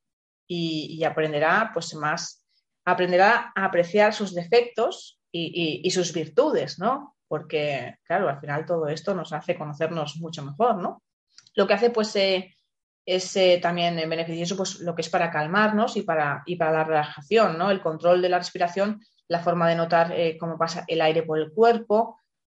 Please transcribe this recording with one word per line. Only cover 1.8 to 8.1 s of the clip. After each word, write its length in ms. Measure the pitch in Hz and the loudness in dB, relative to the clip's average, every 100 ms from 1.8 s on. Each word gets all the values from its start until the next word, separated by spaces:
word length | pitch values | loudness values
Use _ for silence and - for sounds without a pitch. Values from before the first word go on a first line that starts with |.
| 165 | -8
más, 500 | 156 151 165 - - _ _ _ _ | -6 -4 -4 -8 -16 _ _ _ _
aprenderá 680 | - 180 180 180 202 240 - | -2 0 2 6 6 4 0
a 120 | 196 190 | -4 0
apreciar 480 | 170 175 208 208 | 0 2 4 4
sus 200 | 214 190 | 2 -4
defectos 840 | 175 170 240 240 - 262 - - _ _ | -6 2 2 2 0 -2 -4 -14 _ _
y, 500 | 170 165 170 160 - | -8 -6 -4 -4 -2
y, 40 | - | -2
y 40 | |
sus 220 | 180 165 | -2 -2
virtudes, 680 | 165 147 - 302 196 131 - | -4 0 2 2 0 -2 -4
¿no? 380 | 208 269 - _ _ | -2 -2 -6 _ _
Porque, 720 | 156 - 160 147 139 120 - | -8 -4 -4 -2 -4 -8 -14
claro, 260 | - | -4